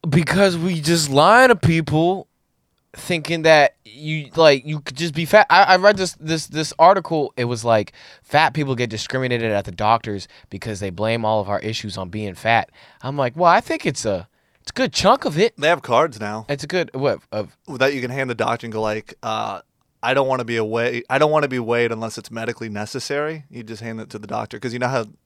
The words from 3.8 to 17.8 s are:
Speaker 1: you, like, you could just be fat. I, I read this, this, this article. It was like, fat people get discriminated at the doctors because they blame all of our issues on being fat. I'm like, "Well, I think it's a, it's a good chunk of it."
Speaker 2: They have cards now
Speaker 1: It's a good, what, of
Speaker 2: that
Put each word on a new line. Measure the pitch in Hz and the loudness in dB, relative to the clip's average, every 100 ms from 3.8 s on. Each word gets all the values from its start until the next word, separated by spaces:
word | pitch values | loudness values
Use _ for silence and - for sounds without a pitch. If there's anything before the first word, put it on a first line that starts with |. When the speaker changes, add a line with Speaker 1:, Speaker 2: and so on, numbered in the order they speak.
Speaker 1:
you, | - 117 151 156 139 160 | -20 -12 -6 -6 -6 6
like, | 156 139 151 | 6 6 0
you | 151 | -8
could | - 127 | -8 -8
just | 170 | -6
be | 147 165 | -4 4
fat. | 214 - | 4 6
I, | 175 | 6
I | 196 185 | 6 6
read | 202 202 | 6 2
this, | 180 | -4
this, | - 156 160 - | -6 -4 -4 -4
this | 147 151 - | -6 -6 4
article. | 170 196 160 160 139 - | 6 6 0 -4 -4 -4
It | 120 | -4
was | 120 117 | -2 2
like, | 110 104 _ - - | 0 0 _ -20 -20
fat | _ 143 156 | _ 2 2
people | 147 139 123 | 0 -4 -2
get | 120 | -4
discriminated | 110 - 131 127 120 113 | -6 -6 -4 -2 -2 0
at | 101 98 | -2 -2
the | |
doctors | 85 107 113 - 101 - - _ | -2 2 2 0 -8 -10 -20 _
because | 98 113 101 | -12 -10 -6
they | 98 | -8
blame | 87 107 117 110 | -4 -2 -2 0
all | 110 | -2
of | 98 | -2
our | 101 | -4
issues | 107 113 107 95 | -4 -8 -10 -10
on | 92 | -10
being | 107 104 87 | -8 -10 -6
fat. | 110 117 - _ - _ | 0 0 0 _ -20 _
I'm | 127 143 | -10 -4
like, | 127 143 | -4 0
"Well, | 175 | 2
I | 190 | 2
think | - 330 170 | 0 -4 -4
it's | 131 110 | -4 -4
a, | 95 92 _ _ _ | -4 -6 _ _ _
it's | - | -14
a | |
good | - 254 | -4 -2
chunk | - 190 262 262 | 2 2 2 0
of | 151 | 0
it." | 220 - | -2 0
Speaker 2:
They | 147 | 0
have | 165 | 0
cards | - 120 160 107 | 2 0 0 -4
now | 104 107 110 | -8 -8 -8
Speaker 1:
It's | 143 | -8
a | 147 | -4
good, | 180 165 | -4 -4
what, | 131 135 90 _ | -4 -4 -4 _
of | 107 98 _ - | -8 -8 _ -14
Speaker 2:
that | 131 | -2